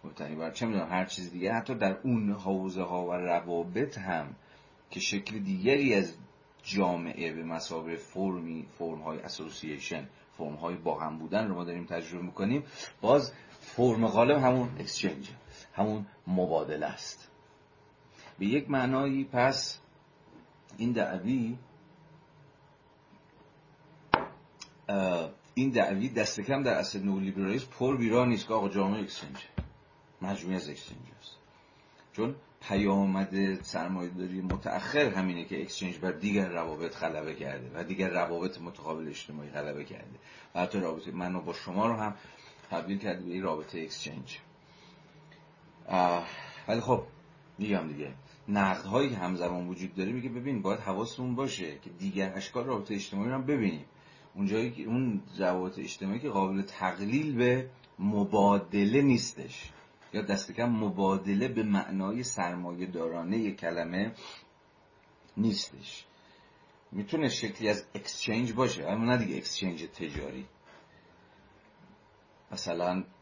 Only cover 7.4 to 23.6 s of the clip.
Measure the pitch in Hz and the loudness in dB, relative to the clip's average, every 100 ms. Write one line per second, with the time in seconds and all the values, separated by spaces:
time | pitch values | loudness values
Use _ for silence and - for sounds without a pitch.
7.4 | 82 82 - 82 80 82 - 95 95 90 | -6 -6 -4 -6 -6 -8 -8 -2 -2 -2
8.4 | 82 80 69 - 82 80 80 78 80 - | -4 -8 -10 -8 -6 -4 -6 -8 -8 -10
9.4 | 80 73 78 71 - 82 69 - - - | -10 -8 -8 -6 -6 -6 -8 -18 -20 -8
10.4 | 80 76 85 90 82 76 80 78 80 101 | -8 -4 -6 -2 -2 -2 -2 -6 -2 0
11.4 | 110 90 87 87 85 87 80 87 90 - | 0 -2 -4 -6 -4 -6 -6 -8 -8 -2
12.4 | 98 139 139 - - - 113 143 127 - | 0 0 -2 -12 -14 -2 6 6 6 -8
13.4 | - - - - 123 110 113 101 120 147 | -20 -20 -10 4 6 6 6 8 8 8
14.4 | 127 127 120 - - - 95 71 - - | 8 6 2 -4 -6 0 0 -2 -10 -16
15.4 | - - - - 107 107 101 - - 92 | -18 -20 -12 0 0 0 -6 -12 0 2
16.4 | 90 80 71 76 71 67 - - - - | 4 2 2 -2 -4 -4 -12 -12 -18 -20
17.4 | - - - - - - - - - - | -20 -20 -20 -20 -20 -20 -20 -20 -20 -2
18.4 | 98 139 139 139 127 135 139 135 135 123 | 2 2 2 2 4 2 2 0 0 4
19.4 | 127 - - - - - - - - - | 4 4 -4 -10 -18 -20 -20 -20 -20 -20
20.4 | - - - - 117 117 95 92 95 131 | -20 -20 -20 -4 0 2 2 0 0 2
21.4 | 113 127 - - - - - - - - | 0 -4 -12 -20 -20 -20 -20 -20 -20 -20
22.4 | - - - - - - - 196 - - | -20 -20 -20 -20 -20 -20 -20 -20 -20 -20
23.4 | - - | -20 -20